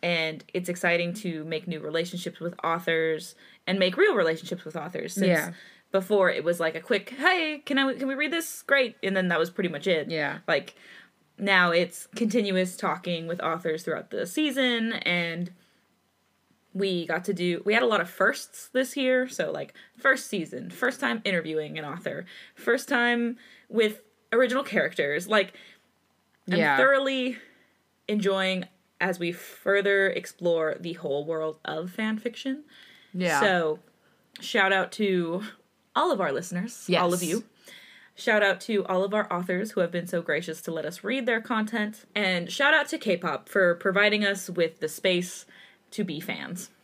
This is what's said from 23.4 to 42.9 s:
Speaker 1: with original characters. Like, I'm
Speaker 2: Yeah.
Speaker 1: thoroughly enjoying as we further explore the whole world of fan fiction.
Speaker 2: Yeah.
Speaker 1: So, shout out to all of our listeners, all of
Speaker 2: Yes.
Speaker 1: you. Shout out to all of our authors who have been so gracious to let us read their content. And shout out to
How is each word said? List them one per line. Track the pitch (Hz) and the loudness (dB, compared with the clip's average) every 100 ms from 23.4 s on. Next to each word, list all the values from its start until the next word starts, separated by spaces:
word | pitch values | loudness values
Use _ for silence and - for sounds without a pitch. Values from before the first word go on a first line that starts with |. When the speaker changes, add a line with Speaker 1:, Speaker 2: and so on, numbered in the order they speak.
| - - _ | -16 -20 _
Speaker 1:
with | 220 214 214 _ _ _ | 2 2 0 _ _ _
original | 233 254 254 | 2 4 2
characters. | 277 202 147 - 143 147 185 | 0 0 0 0 0 -2 2
Like, | 214 190 - - - _ _ _ _ _ _ - | 2 2 -6 -20 -20 _ _ _ _ _ _ -2
I'm | 180 | 2
Speaker 2:
Yeah. | 156 139 | 4 6
Speaker 1:
thoroughly | 262 269 269 269 254 220 - _ _ _ _ _ - | 6 6 2 0 -2 -4 -14 _ _ _ _ _ -4
enjoying | 208 190 190 190 185 180 _ _ _ | 0 2 2 2 0 -4 _ _ _
as | 185 180 | -2 0
we | 175 | -4
further | 175 - - - 196 196 196 196 | -6 -12 -8 2 2 4 4 2
explore | - 180 - 175 165 156 - | 0 -8 -2 0 2 0 -2
the | 175 | -6
whole | 165 165 139 | -6 -4 -4
world | 151 160 156 156 | -2 -4 -4 -6
of | - 156 180 | -6 -6 -6
fan | 180 220 220 | -4 -4 -2
fiction. | 233 233 269 269 302 - - - _ | -6 -6 -6 -8 -10 -20 -20 -20 _
Speaker 2:
Yeah. | 180 180 147 | -2 2 4
Speaker 1:
So, | 208 180 165 151 _ _ _ _ _ - | 4 4 2 -2 _ _ _ _ _ -16
shout | - 220 190 | -2 2 4
out | 190 180 | 4 0
to | - 202 185 170 175 214 - _ _ _ | 0 0 2 0 -4 -8 -16 _ _ _
all | - 330 | 0 2
of | 247 | 2
our | 170 | 0
listeners, | 135 180 175 220 - - 175 | -2 -4 -6 -6 -10 0 2
all | 180 | 2
of | 180 | 0
Speaker 2:
Yes. | 170 | 0
Speaker 1:
you. | 196 - _ - - - - - - | -4 -6 _ -20 -20 -20 -20 -20 -6
Shout | - 214 | 0 4
out | 202 185 | 4 0
to | - 208 180 | -2 -2 0
all | 185 | 0
of | 196 | 2
our | 214 208 | 0 0
authors | 180 180 180 220 | -2 -2 -2 -2
who | 202 | 0
have | 175 | 0
been | 175 175 | 0 -4
so | 175 | -4
gracious | 170 151 175 156 | -2 -2 -2 -8
to | - | -6
let | 160 | -6
us | 156 180 | -6 -8
read | 196 262 240 | -4 -2 0
their | 226 | -2
content. | 220 220 214 233 208 214 - | 0 -2 -2 -2 -4 -6 -8
And | - 196 180 175 | -2 0 0 -2
shout | - 285 | 2 4
out | 311 | 4
to | 294 | 2